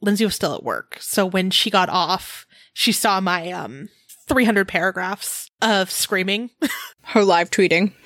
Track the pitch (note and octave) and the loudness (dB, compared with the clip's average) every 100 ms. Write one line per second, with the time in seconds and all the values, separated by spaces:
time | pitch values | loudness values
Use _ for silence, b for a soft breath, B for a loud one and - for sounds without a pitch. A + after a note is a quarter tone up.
0 | G3+ G3+ G#3+ - E3 A#2 - C#2 - - | 0 2 0 0 -4 -4 -6 -6 -8 -14
1 | - - F#3+ F#3+ F#3 - A3+ G3 F3+ F#3 | -6 -2 0 0 0 0 2 2 2 0
2 | E3 F#3 - - - b b - - - | 0 -2 -6 -18 -20 b b -2 0 2
3 | A3 F#3+ F#3 F3+ E3+ F3+ G#2+ C3+ G#3 _ | 2 2 0 -2 -4 -8 -10 -12 -16 _
4 | - - - B3+ A#3 G#3 F#3+ F3+ F#3 F#3 | -20 -10 0 2 4 4 2 0 0 -2
5 | F#3 G3+ - - - - A3 G3+ F#3 - | -6 -6 -8 -10 -12 -2 2 2 0 -2
6 | - F#3+ F#3+ G3+ A#3+ - D4 - - - | -2 0 0 -2 -4 -4 -4 -4 -12 -18
7 | - A3+ G3 F3 F3 - F3+ E3 G3 - | -2 2 4 4 2 2 4 4 0 -2